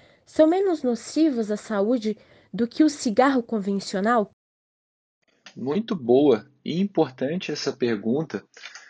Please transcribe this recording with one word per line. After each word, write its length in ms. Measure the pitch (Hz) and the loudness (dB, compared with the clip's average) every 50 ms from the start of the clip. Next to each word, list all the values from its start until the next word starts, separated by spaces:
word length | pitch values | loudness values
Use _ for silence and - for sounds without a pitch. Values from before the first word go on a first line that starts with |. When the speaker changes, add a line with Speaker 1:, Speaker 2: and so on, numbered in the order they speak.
| _ _ _ _ _ | _ _ _ _ _
Speaker 1:
são 200 | - - - 311 | -2 2 4 4
menos 360 | 311 349 381 403 381 330 302 | 4 4 2 0 0 -2 -2
nocivos 680 | - 247 233 226 - - - 302 320 311 254 233 220 202 | -2 -2 -2 -4 -6 -4 0 2 2 2 2 0 -2 -4
à 60 | 208 | -6
saúde 600 | 208 - - 220 196 202 220 262 233 214 214 208 - _ _ _ _ _ _ | -6 -6 -4 -2 -2 0 0 0 0 -2 -4 -6 -6 _ _ _ _ _ _
do 140 | - 185 240 | -4 -4 -4
que 160 | 233 - - | 0 2 2
o 60 | 311 302 | 2 2
cigarro 540 | 294 - - 254 202 240 247 285 269 247 | 2 -2 -4 0 2 4 4 4 4 0
convencional? 880 | 233 - 233 214 185 202 196 196 - - - 185 196 226 247 226 202 - _ _ _ _ _ _ _ _ _ _ _ _ _ _ _ _ _ _ _ _ _ _ - - - | -2 -2 -6 -4 -4 -4 -4 -4 -4 -6 -4 -2 0 0 0 0 0 -2 _ _ _ _ _ _ _ _ _ _ _ _ _ _ _ _ _ _ _ _ _ _ -20 -20 -16
Speaker 2:
Muito 400 | - 120 135 156 208 226 - 214 | -10 -6 -4 -4 -4 -4 -4 -6
boa 560 | 160 120 113 123 135 151 143 117 104 - - _ _ - | -2 2 2 4 6 6 4 4 2 0 -6 _ _ -8
e 160 | - 151 175 | -6 -2 -2
importante 720 | 196 202 - 165 156 131 - - 127 139 170 185 - - | -2 -2 0 -2 -2 -2 -4 -6 -6 -4 -4 -6 -6 -8
essa 200 | 151 - - 139 | -8 -6 -6 -6
pergunta, 720 | - - 127 120 113 101 104 110 120 151 160 - - 95 - _ _ - - - - - - | -4 -2 -2 -2 -2 -2 -2 -2 -2 -2 -4 -6 -8 -10 -10 _ _ -20 -20 -20 -20 -20 -20